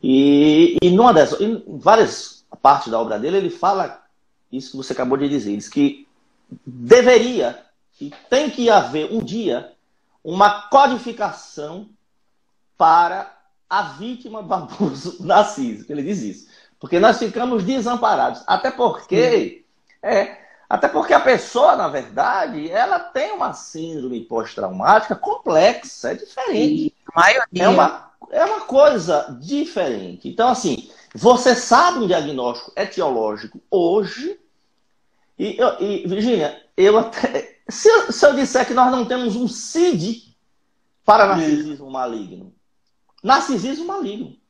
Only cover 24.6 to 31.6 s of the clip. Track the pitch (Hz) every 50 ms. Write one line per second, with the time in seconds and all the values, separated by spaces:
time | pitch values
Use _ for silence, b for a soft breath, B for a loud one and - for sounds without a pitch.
24.6 | 104 92 92 92 214 247 302 330 320 - 208 - - - 427 508 - 269 170 156
25.6 | 170 214 - - - - - - - 120 - - - - - - - 480 320 -
26.6 | - - - - - 311 _ _ _ - - 165 170 196 226 262 240 _ - 180
27.6 | 180 196 190 180 - 156 - - - - _ _ - _ - 302 330 381 440 427
28.6 | - - 254 269 285 302 277 220 160 170 165 147 - - 135 120 135 175 277 285
29.6 | 294 - - 214 180 143 120 101 95 90 87 - _ - - - 226 247 254 -
30.6 | - 180 127 - - b b b b b b 107 160 226 247 240 247 254 247 240